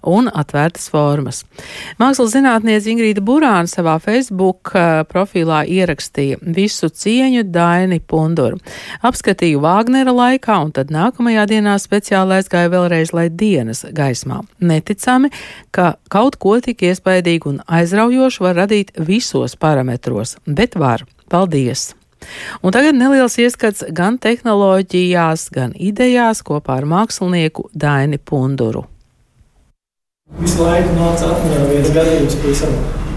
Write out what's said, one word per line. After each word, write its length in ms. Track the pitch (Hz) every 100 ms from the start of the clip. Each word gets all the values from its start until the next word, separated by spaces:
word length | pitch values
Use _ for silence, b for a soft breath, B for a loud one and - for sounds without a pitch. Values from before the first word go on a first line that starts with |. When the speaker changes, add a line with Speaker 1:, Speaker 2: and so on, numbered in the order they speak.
| 165
Speaker 1:
un 220 | 190 247
atvērtas 560 | - 147 143 156 - -
formas. 500 | 156 147 147 127 - - B B B B B
Mākslas 320 | 247 269 233
zinātniece 580 | 247 269 226 220 214 208
Ingrīda 320 | 233 220 208
Burāna 440 | 196 277 302 190 170
savā 300 | - 165 160
Facebook, 720 | - 233 262 185 190 - - 190
eh, 280 | 170 160
profilā 640 | 151 175 196 190 165 156 147
ierakstīja: 720 | 185 180 147 - - 139 131
"Visu 480 | - 165 208 - 165
cieņu 540 | - - 240 262 247 202
Daini 480 | 170 170 175 185 170
Punduru. 600 | - 160 160 165 123 - B B B B
Apskatīju 560 | 240 - - 190 175 143
Vāgnera 540 | 151 190 233 262 262
laikā 480 | 247 247 262 - 202 151
un 60 |
tad 160 | 151 139
nākamajā 600 | 156 196 254 233 220 208
dienā 280 | 220 208 202
speciāli 600 | - 208 - 196 190 190
aizgāju 300 | 190 175 175
vēlreiz, 440 | 180 175 165 160
lai 160 | 170 170
dienas 540 | 165 214 170 113 120 -
gaismā. 520 | - 139 120 131 127 214 _
Neticami, 680 | 175 156 - 208 - 254 277 B B B B
ka 240 | - 180 - _
kaut 300 | 196 254 -
ko 200 | 190 226
tik 180 | 247 233
iespaidīgu 640 | 180 185 - 185 175 170 151
un 160 | 139 -
aizraujošu 720 | 170 170 196 233 254 262 -
var 160 | 185 175
radīt 360 | 202 208 196 -
visos 580 | 160 208 - 135 127 -
parametros, 840 | 156 143 127 120 - 117 - - -
bet 280 | 143 240 185
var. 280 | 139 117 - _ _
Paldies!" 640 | 175 190 147 127 - - - _ _ B B B B
Un 100 | 180
tagad 240 | 214 294 277
neliels 420 | 254 269 247 -
ieskats 460 | 240 - 226 202 -
gan 240 | 165 180 247
tehnoloģijās, 1300 | 214 240 240 208 202 190 190 180 180 180 165 160 -
gan 200 | - 123
idejās 680 | - 190 208 254 247 233 220
kopā 340 | - 147 - 131
ar 60 |
mākslinieku 840 | 139 175 - - 180 180 156 - -
Daini 440 | 151 147 143 143 139
Punduru. 680 | - 147 131 139 113 - - - _ _ _ _ _ _ _ _ _ _ _ _ _
Speaker 2:
Visu 300 | - 170 175
laiku 320 | 170 175 175
nāca 320 | 170 165 170 165
atmiņā 380 | 170 160 143
viens 260 | 143 143 147
gadījums, 460 | 156 165 156 139 -
pavisam 380 | 143 139 151 - 135 - -